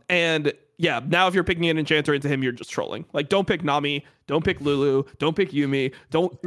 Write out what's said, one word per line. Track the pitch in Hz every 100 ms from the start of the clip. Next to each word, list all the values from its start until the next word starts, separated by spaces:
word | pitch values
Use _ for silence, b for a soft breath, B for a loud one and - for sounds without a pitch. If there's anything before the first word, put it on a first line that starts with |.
| -
and | 180 170 160 143 - _ -
yeah, | 165 165 139
now | 170 185
if | 185
you're |
picking | 175 170 170
an | 156
enchanter | 147 156 147 143
into | 139
him, | 135
you're | 131
just | 127 -
trolling. | - - 110 160
Like, | 143 147
don't | 196 190
pick | 180
Nami, | 147 143 143 143 b b -
don't | 151
pick | 185 175
Lulu, | 143 143 139 135 139 -
don't | 160 165
pick | 190
Yuumi, | 143 143 139 131 B -
don't, | 160 180 -